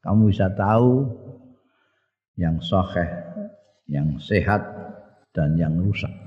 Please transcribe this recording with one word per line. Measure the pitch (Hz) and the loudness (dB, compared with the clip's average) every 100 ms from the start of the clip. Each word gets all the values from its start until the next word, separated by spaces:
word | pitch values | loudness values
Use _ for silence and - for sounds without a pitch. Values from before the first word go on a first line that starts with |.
Kamu | 87 107 107 | 2 4 4
bisa | 95 95 | 4 0
tahu | 101 98 110 123 127 135 - - - - _ _ _ _ _ _ _ _ | 0 2 4 6 4 0 -6 -16 -20 -20 _ _ _ _ _ _ _ _
yang | - 82 82 | -4 -2 -2
sahih, | - 98 92 90 82 - - - - - _ _ - | 0 0 0 -2 -4 -6 -12 -12 -12 -16 _ _ -8
yang | 101 76 69 | -2 -2 -4
sehat, | - 104 73 104 - - - - - _ _ | 0 0 2 0 -2 -14 -16 -18 -20 _ _
dan | - 76 | -2 0
yang | 82 80 80 | 2 2 2
rusak. | 95 107 - - | 0 -2 -6 -10